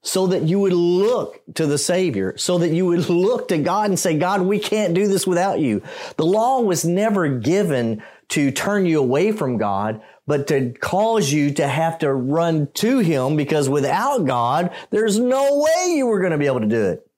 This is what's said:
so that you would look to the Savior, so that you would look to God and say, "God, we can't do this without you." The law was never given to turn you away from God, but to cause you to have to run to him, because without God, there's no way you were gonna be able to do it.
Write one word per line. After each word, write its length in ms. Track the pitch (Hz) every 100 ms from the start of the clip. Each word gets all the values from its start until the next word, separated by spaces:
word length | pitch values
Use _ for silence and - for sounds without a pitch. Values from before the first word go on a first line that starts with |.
so 260 | - 190 190
that 140 | 185
you 180 | 156 190
would 120 | 196
look 680 | 180 175 180 208 240 - - -
to 120 | - 160
the 120 | 147
Savior, 600 | - 180 185 107 95 -
so 200 | - 180
that 100 | 170
you 180 | 160 185
would 220 | 175 156
look 400 | 175 190 247 -
to 100 | 170
God 300 | 147 190 214
and 100 | 180
say, 180 | 185 156
"God, 240 | 180 202
we 200 | 185 202
can't 340 | - 214 202
do 140 | 170 202
this 180 | 190 -
without 320 | 175 190 190
you." 240 | 143 104 - - - -
The 80 |
law 360 | 160 208 233 262
was 240 | 226 175
never 420 | 165 175 220 202 160
given 800 | 127 110 185 196 135 117 107 - - _
to 240 | - 143
turn 340 | - - 202 180
you 140 | 160
away 320 | 127 135 202
from 240 | 214 143 120
God, 440 | 107 98 107 110 - -
but 220 | - 147 139
to 240 | 143 127
cause 580 | 117 - 180 220 226 143
you 180 | 151 143
to 120 | 143 143
have 320 | 135 165 160
to 160 | 151
run 540 | 135 127 156 170 160 143
to 260 | - 214 262
him, 340 | 175 147 127
because 340 | 151 147 156 135
without 580 | 143 143 170 247 277 147
God, 440 | 123 120 147 180 - -
there's 280 | 202 220 202
no 400 | 247 262 277 285
way 360 | 302 330 359 320
you 100 | 254
were 140 | 208
gonna 180 | 180 156
be 80 | 143
able 140 | 127
to 60 | 107
do 180 | 113
it. 200 | 101 82 _